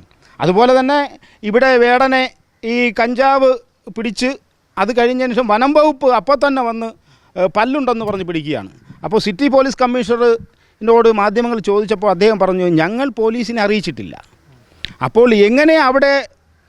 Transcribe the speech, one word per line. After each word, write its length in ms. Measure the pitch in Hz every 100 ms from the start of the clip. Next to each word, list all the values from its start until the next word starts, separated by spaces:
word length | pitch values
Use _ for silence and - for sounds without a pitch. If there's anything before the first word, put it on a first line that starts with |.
| - _ _ -
അതുപോലെ 400 | 151 185 247 262
തന്നെ 180 | 262 294 277 - _ _
ഇവിടെ 340 | 208 226 262 254
വേടനെ 540 | 240 247 262 262 254 - _ _
ഈ 260 | 226 240 240
കഞ്ചാവ് 600 | 202 233 240 269 269 262 247 _ _ - 214
പിടിച്ച് 340 | 233 190 247 277 _ _ _ -
അത് 180 | 202 226
കഴിഞ്ഞതിന് 360 | 240 254 254
ശേഷം 120 | 226 240
വനം 260 | 214 269
വകുപ്പ് 340 | 302 302 277 269
അപ്പം 320 | 233 - 277 285
തന്നെ 160 | 269
വന്ന്, 240 | 240 226 226 - _ _ _ 180
ഏഹ്, 120 | 185 208
പല്ലുണ്ടെന്ന് 480 | 240 294 254 226
പറഞ്ഞ് 200 | 214 202
പിടിക്കുകയാണ്. 460 | 175 165 147 127 98 - - -
അപ്പോൾ 140 | 160 208
സിറ്റി 300 | 208 185 277
പോലീസ് 280 | 269 269 -
കമ്മീഷണറിനോട് 1300 | 254 247 208 240 240 233 - _ _ - 214 233 226
മാധ്യമങ്ങൾ 460 | 220 202 208 240 233
ചോദിച്ചപ്പോൾ 520 | 196 202 208 208 208
അദ്ദേഹം 280 | 180 214 214
പറഞ്ഞു, 280 | 190 185 180
"ഞങ്ങൾ 420 | 160 165 233 277
പോലീസിനെ 540 | 226 220 233 226 233
അറിയിച്ചിട്ടില്ല." 520 | 202 214 170 120 95 - - _ _ _ _ _ - -
അപ്പോൾ 320 | 127 226 247
എങ്ങനെ 420 | 214 208 254 311 320 262
അവിടെ 260 | 269 277 277 226 _ _ _